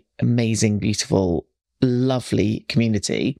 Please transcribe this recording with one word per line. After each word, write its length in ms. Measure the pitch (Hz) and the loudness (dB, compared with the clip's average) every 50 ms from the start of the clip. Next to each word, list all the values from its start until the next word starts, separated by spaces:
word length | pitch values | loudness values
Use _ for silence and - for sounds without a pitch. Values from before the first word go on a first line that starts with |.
| - _ _ - | -10 _ _ -4
amazing, 580 | - 120 120 120 117 113 113 104 - 110 107 101 | 0 0 2 2 0 0 0 0 0 0 0 0
beautiful, 680 | - 110 107 - - - - 101 95 90 85 76 - _ _ _ _ _ _ - | 0 -2 -2 -2 -2 0 0 2 2 2 0 -2 -4 _ _ _ _ _ _ -2
lovely 840 | - 127 123 123 123 131 131 127 117 - - 113 95 104 110 - - - | 0 0 2 2 0 0 0 -2 -2 -2 0 0 0 0 0 -4 -6 -4
community. 680 | - 120 117 113 110 101 - - - - 65 110 139 - | 0 0 2 2 0 -2 -2 -2 -4 -2 -2 -2 -4 -4